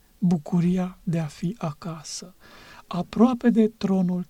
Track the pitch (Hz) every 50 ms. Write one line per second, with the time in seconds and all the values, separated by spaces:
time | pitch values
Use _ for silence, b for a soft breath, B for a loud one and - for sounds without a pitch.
0 | _ _ _ _ - 175 185 156 - - - 175 170 180 180 185 180 180 185 -
1 | - 190 160 170 160 147 - - - 170 220 - - 160 147 - - 165 160 160
2 | 143 - - - - 180 - B B B B B B B B B B _ - 175
3 | 175 - - 196 220 262 254 240 - 240 190 226 220 214 - _ - 190 190 190
4 | 180 175 180 180 180